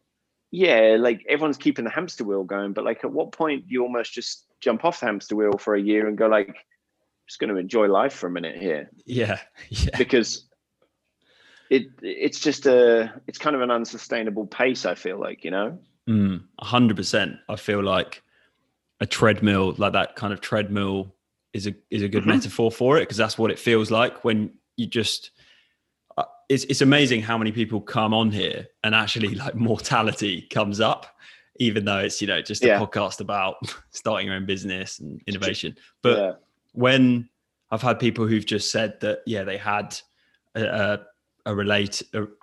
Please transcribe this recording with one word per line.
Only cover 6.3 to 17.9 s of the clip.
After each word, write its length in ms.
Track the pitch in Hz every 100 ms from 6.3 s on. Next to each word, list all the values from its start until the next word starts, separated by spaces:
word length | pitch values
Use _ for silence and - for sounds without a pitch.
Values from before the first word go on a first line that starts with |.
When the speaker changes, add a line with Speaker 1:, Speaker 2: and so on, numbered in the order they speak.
| 107 98 - _ _ _ _ _ _ -
Speaker 1:
"Just 100 | -
gonna 160 | 131
enjoy 320 | 98 90 117 104
life 280 | 98 131
for 120 | - 90
a 40 |
minute 240 | 87 82 -
here"? 340 | 95 76 - _ -
Speaker 2:
Yeah, 320 | 120 110 95 -
<laughs> 140 | - -
yeah. 280 | - - -
Speaker 1:
Because 520 | 123 123 110 - - _ _ _ _ _ _ _ _ _ _ _ _
it, 160 | 127 117 -
it's 380 | - - 147 -
just 260 | 156 135 139
a, 480 | 123 120 117 113 - -
it's 100 | -
kind 160 | 151
of 80 | 143
an 80 | 123
unsustainable 760 | 120 113 117 - 120 110 104 101
pace, 380 | - 127 127
I 120 | 92 87
feel 240 | 90 95
like, 240 | - 95
you 80 | 80
know? 260 | 92 107 170 _ _ -
Speaker 2:
Mm, 340 | 110 98 90 - -
a 60 |
hundred 320 | - 120 120 98
percent. 400 | 92 110 92 - -
I 60 |
feel 260 | 107 - 101
like 420 | 98